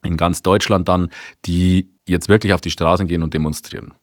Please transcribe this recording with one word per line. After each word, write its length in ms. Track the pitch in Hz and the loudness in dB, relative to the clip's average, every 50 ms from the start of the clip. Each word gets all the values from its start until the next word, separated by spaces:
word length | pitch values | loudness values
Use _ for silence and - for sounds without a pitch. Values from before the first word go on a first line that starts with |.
| - | -4
in 120 | - 85 | -4 -2
ganz 260 | 82 82 87 85 - | 0 0 -2 -2 -2
Deutschland 460 | _ 92 95 104 - - 107 92 90 | _ 2 2 2 2 0 0 0 2
dann, 220 | 95 90 90 90 87 - - - - - _ - | 0 0 0 0 -4 -6 -14 -20 -20 -20 _ -6
die 440 | - 87 87 90 90 90 92 92 _ _ _ _ | -2 0 2 4 4 4 2 0 _ _ _ _
jetzt 220 | - 90 87 - - | -2 -2 -2 4 4
wirklich 240 | 101 107 - 98 95 | 4 4 4 2 0
auf 80 | 87 | 0
die 100 | - 85 | 0 -6
Straßen 360 | 80 - 82 80 90 92 98 | -4 -2 0 2 2 2 0
gehen 160 | 82 87 85 80 | -2 -2 -2 -2
und 100 | 78 76 | -2 -2
demonstrieren. 600 | 78 78 78 76 - - - - 55 52 - - _ | -2 -4 -2 -4 -8 -12 -14 -16 -16 -16 -18 -20 _